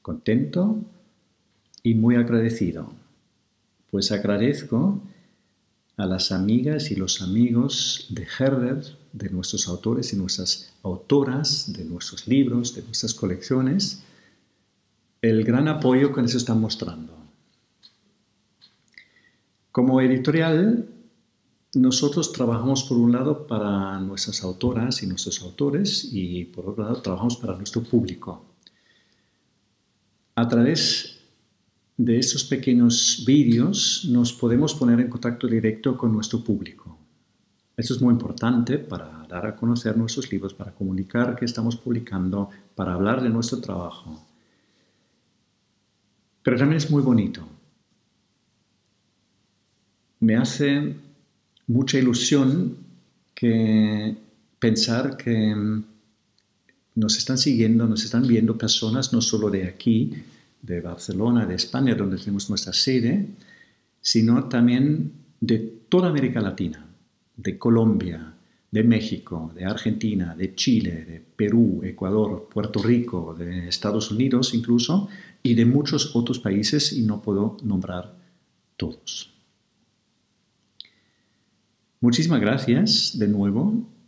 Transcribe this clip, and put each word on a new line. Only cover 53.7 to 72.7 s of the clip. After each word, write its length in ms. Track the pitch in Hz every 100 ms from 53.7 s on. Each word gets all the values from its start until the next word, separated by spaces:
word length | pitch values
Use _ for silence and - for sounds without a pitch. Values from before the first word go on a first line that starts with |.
| 110 107 107 107 107 - _ _ _
pensar 580 | 117 107 - 117 135 135
que, 380 | - 110 107
mm, 300 | 104 104 107 107 _ _ _ _ _ _ _ _ _ _
nos 220 | - 107 -
están 220 | - 131
siguiendo, 480 | 147 120 110 113 113
nos 180 | 107
están 220 | - 117 131
viendo 320 | 113 110 113
personas 540 | 107 - 110 127 131
no 80 | 120
solo 300 | 117 110 104
de 160 | 95 92
aquí, 580 | - - 113 151 - - - _ _
de 180 | - 87
Barcelona, 640 | 87 82 - 92 113 120
de 120 | 101 90
España, 380 | - 123 135 113
donde 220 | 98 92
tenemos 300 | - 98 -
nuestra 240 | 98 -
sede, 560 | - - 127 117 190 202 - - - _ _ _ _
sino 480 | - 113 113 123 139
también 640 | 123 120 123 143 156 - - - _
de 180 | 113 113
toda 500 | - - _ 185 180
América 320 | 147 127 120
Latina, 460 | 101 90 - - - _ _ _ _ -
de 220 | 98 90
Colombia, 760 | 120 117 113 95 92 82 - - _ _ _
de 140 | 107
México, 680 | 117 113 - - - 82 80 82
de 80 |
Argentina, 720 | 92 107 117 104 113 101 87 82
de 180 | 92
Chile, 500 | - - 113 87 82
de 160 | 80 82
Perú, 600 | - - 104 113 110 87
Ecuador, 640 | 95 - 92 107 104 - -
Puerto 320 | - 104